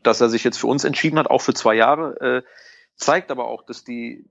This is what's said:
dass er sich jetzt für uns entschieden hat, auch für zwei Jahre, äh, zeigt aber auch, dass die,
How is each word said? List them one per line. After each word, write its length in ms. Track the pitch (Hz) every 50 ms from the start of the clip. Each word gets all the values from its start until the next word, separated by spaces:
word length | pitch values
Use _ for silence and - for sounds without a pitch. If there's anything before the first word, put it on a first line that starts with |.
| -
dass 160 | 120 110 -
er 80 | 123 113
sich 140 | 113 113 -
jetzt 160 | 123 - -
für 80 | -
uns 180 | 120 131 143 -
entschieden 340 | 147 - - - 160 160 156
hat, 100 | 143 -
auch 120 | - 127
für 140 | - - -
zwei 200 | - - 113 110
Jahre, 460 | 113 113 123 147 156 160 139 - -
äh, 220 | 143 123 127 127 123 _ _ - - - - _ _ _ _
zeigt 340 | _ - - 151 185 - -
aber 160 | 139 123 120
auch, 160 | 113 117 - -
dass 220 | - 113 - -
die, 400 | - 120 120 117 113 - - - _